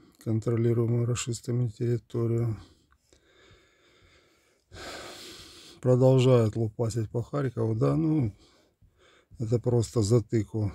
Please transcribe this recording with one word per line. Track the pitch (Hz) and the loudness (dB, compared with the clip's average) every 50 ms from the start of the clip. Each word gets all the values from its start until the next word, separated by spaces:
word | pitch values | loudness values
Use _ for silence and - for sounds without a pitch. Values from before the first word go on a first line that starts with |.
| - - _ _ - | -20 -20 _ _ -6
контролируемые | 113 110 113 - 123 117 113 117 117 117 120 117 113 120 120 120 | -4 -2 -2 -2 -2 0 0 2 2 2 2 0 0 0 0 0
рашистами | 120 120 - - 123 113 - - 127 120 123 123 110 | -2 -2 -4 -4 -6 -8 -8 -6 -4 -2 -2 -2 -4
территорию. | - - 117 120 120 110 - _ - 117 117 113 117 117 117 113 107 101 - - _ _ _ _ _ _ _ _ _ _ _ _ _ _ _ - - _ _ _ _ _ _ _ _ _ _ _ _ _ _ _ _ _ _ _ _ _ _ _ - - - - - - - - - - - - - - - - - - - - - - | -4 -4 -4 -2 -2 -4 -4 _ -4 -2 -2 0 0 -2 -2 -4 -6 -8 -12 -20 _ _ _ _ _ _ _ _ _ _ _ _ _ _ _ -20 -20 _ _ _ _ _ _ _ _ _ _ _ _ _ _ _ _ _ _ _ _ _ _ _ -20 -18 -16 -16 -14 -16 -16 -16 -18 -18 -18 -20 -20 -20 -20 -20 -20 -20 -20 -20 -12 -4
Продолжают | - 127 127 123 131 131 131 131 123 131 127 120 113 104 - | 2 2 4 6 6 6 6 6 6 6 6 6 4 2 0
лупасить | 113 113 110 - - 120 110 117 120 110 - | -2 -4 -4 -2 -4 -4 -2 -2 -4 -4 -4
по | - 120 117 | -4 -6 -6
Харькову, | - - 147 135 123 - 117 113 110 113 | -4 -6 -6 -4 -4 -4 -2 -2 -2 0
да, | 113 139 143 143 | 0 0 0 2
ну, | 151 160 156 156 151 123 104 - - - _ _ _ _ _ _ _ _ _ _ _ _ _ _ _ _ _ - - | 2 0 0 2 0 0 -2 -4 -8 -20 _ _ _ _ _ _ _ _ _ _ _ _ _ _ _ _ _ -10 -8
это | 117 110 123 113 | -4 -2 -2 0
просто | - 123 120 120 107 - - 120 | 0 0 0 0 0 0 0 0
затыку | 101 101 120 117 104 - 120 113 104 - - 110 107 98 | 2 4 2 2 2 0 -2 -2 -2 -2 -4 -4 -4 -4